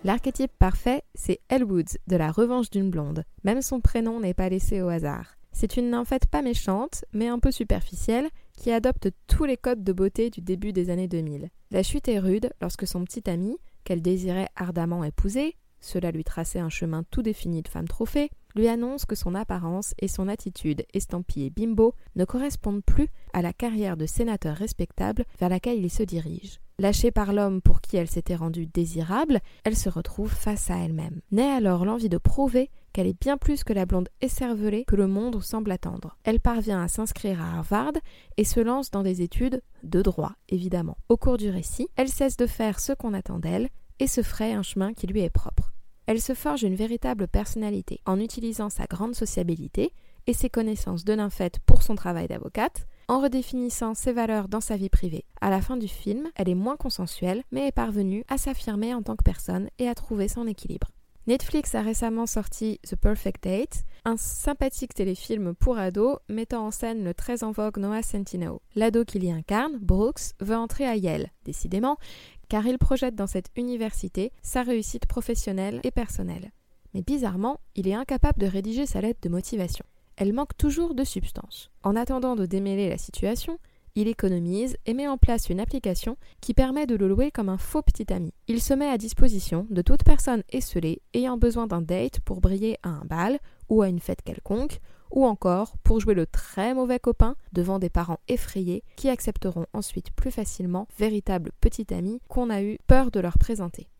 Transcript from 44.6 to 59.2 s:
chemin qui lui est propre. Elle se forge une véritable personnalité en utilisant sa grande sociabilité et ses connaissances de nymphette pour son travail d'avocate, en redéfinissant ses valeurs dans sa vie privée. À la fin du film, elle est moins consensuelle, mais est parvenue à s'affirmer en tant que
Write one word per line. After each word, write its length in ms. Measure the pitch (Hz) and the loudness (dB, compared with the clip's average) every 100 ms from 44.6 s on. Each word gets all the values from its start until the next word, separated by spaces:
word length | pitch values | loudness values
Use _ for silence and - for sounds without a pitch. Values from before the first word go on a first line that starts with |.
chemin 300 | 190 196 190 | -4 -4 -4
qui 120 | 226 | -4
lui 160 | 180 202 | -4 -2
est 80 | 170 | 2
propre. 440 | - - - - - - - - | 2 2 2 0 -2 -12 -8 -2
Elle 120 | 226 | 0
se 140 | - | 0
forge 300 | 254 294 285 | -2 -2 0
une 100 | 214 | 0
véritable 540 | 185 220 233 247 233 185 | 0 -2 -2 -2 -2 0
personnalité 720 | - 208 226 214 202 - - - | 0 0 -4 -4 -4 -6 -8 -2
en 120 | 190 | -2
utilisant 520 | 220 - 226 220 208 | -2 -6 -8 -6 -6
sa 140 | - | -6
grande 280 | 196 175 220 | -6 -6 -6
sociabilité 800 | 240 214 - 175 165 - - 285 - - - | -4 -4 -2 -2 -4 -6 -2 -4 -4 -20 -6
et 80 | - | -4
ses 160 | 240 247 | 0 0
connaissances 560 | - 220 214 - 175 | 0 -2 -2 -4 -4
de 80 | 190 | -2
nymphette 460 | 214 208 - 180 - | -2 -2 -2 -4 6
pour 240 | - - | 12 12
son 120 | - | 12
travail 320 | 208 180 170 170 | 2 -2 -4 -6
d'avocate, 600 | - 185 214 262 - - - - | -8 -8 -2 -2 -2 -10 -10 -2
en 120 | 254 | 0
redéfinissant 760 | 277 262 247 254 247 - 226 | 2 0 -4 -4 -4 -4 -6
ses 200 | 226 262 | -2 -2
valeurs 340 | 240 226 214 196 | 0 0 -2 -2
dans 140 | 214 | -4
sa 160 | - 208 | -4 -4
vie 120 | 190 | 4
privée. 360 | - 180 156 - - | 4 4 -6 -12 -4
À 80 | 196 | 0
la 120 | 190 | 0
fin 140 | 190 | 0
du 120 | 254 202 | -4 -6
film, 420 | - 208 220 320 | -8 -6 -6 -6
elle 120 | - 185 | -4 -2
est 80 | |
moins 220 | 180 220 294 | 0 -2 -4
consensuelle, 640 | - - 175 - 180 202 - | -6 -6 -8 -4 -4 -4 -6
mais 160 | 254 277 | -4 -2
est 40 | |
parvenue 520 | 254 226 208 196 202 - | -2 -2 0 -2 -4 -4
à 80 | 277 | -4
s'affirmer 560 | - 262 - 202 226 | -2 -4 -4 -4 -4
en 80 | 247 | -4
tant 140 | 208 | -6
que 80 | 220 | 2